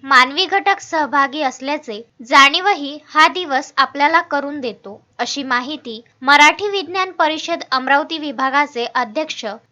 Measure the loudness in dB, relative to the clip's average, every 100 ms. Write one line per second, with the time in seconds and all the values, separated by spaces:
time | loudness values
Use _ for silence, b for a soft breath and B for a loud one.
0 | 2 2 4 0 -2 0 0 -2 -2 -4
1 | -2 0 -2 -2 -6 -6 -8 -8 -8 -14
2 | -16 _ 2 6 6 4 0 -2 -4 -12
3 | _ 2 2 2 -4 -4 -4 -2 -2 2
4 | 2 2 0 -4 -4 -8 -8 -10 -16 -20
5 | _ -8 -8 -6 -2 -2 -4 -10 -12 -16
6 | -16 _ 4 6 6 4 -2 -4 -4 -4
7 | -4 0 0 -2 -4 -6 -4 -4 2 2
8 | 2 -6 -8 -4 -2 0 -2 -4 -4 -4
9 | -4 -4 -8 -8 -10 -12 _